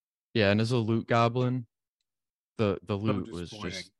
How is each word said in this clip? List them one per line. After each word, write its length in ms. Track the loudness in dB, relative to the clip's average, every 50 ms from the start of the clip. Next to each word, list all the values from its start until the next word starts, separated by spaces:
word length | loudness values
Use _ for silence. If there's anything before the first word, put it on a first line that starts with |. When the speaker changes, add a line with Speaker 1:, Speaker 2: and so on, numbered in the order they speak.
| _ _ _ _ _ _ 0
Speaker 1:
Yeah, 180 | 2 4 4
and 100 | 4 2
as 100 | 2 2
a 60 | 0
loot 300 | 0 2 2 0 0 0
goblin, 580 | 0 2 2 2 2 2 0 -2 -2 -2 -4 -6 _ _ _ _ _ _ _ _ _ _ _ _ _ _ _ _ _ _
the, 220 | 0 0 0 0 -2 -4
the 120 | -4 -4
Speaker 2:
So 60 | -2 0
Speaker 1:
loot 280 | -2 -2 -2 -4 -6
was 180 | -10 -10 -10 -10
Speaker 2:
disappointing. 220 | -12 -10 -10 -8
Speaker 1:
just 200 | -8 -10 -12 -14 _